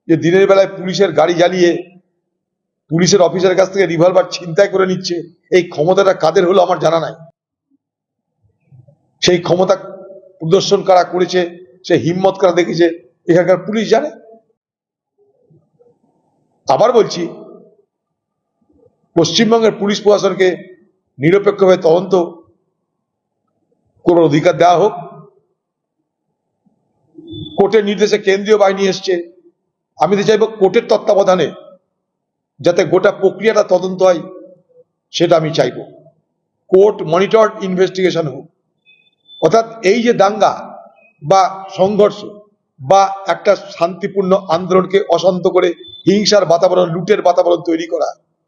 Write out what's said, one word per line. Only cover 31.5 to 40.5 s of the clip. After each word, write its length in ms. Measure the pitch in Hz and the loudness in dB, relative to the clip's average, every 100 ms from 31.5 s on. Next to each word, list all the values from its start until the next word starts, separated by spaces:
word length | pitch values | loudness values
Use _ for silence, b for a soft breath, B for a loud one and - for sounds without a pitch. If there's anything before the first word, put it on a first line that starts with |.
| - - - _ _ _ _ _ _ _ - | -6 -20 -20 _ _ _ _ _ _ _ -4
যাতে 240 | 156 175 | 0 0
গোটা 280 | 160 175 196 | 0 0 0
প্রক্রিয়াটা 500 | - 190 - 214 214 | 0 -2 0 0 0
তদন্ত 400 | 208 180 185 185 | 0 -2 -2 0
হয়, 180 | 185 170 - - - _ _ _ _ _ _ | 0 0 -6 -18 -20 _ _ _ _ _ _
সেটা 260 | - 170 165 | -2 2 2
আমি 140 | 156 | 0
চাইবো। 300 | 151 127 120 - - _ _ _ _ _ _ _ | -2 -2 -6 -16 -20 _ _ _ _ _ _ _
কোর্ট 340 | 185 208 196 | 4 4 0
মনিটরড 600 | 165 170 196 220 214 202 | -2 -2 2 2 2 -2
ইনভেস্টিগেশন 640 | 196 180 185 190 180 160 156 | -6 -2 -2 0 -2 -2 -6
হোক। 180 | 131 - _ _ _ _ _ _ _ _ - | -10 -18 _ _ _ _ _ _ _ _ -4
অর্থাৎ 240 | 160 220 226 - | 0 0 -2 -2
এই 200 | 185 233 | 0 2
যে 100 | 233 | 0
দাঙ্গা 640 | 208 196 214 175 | 2 0 2 0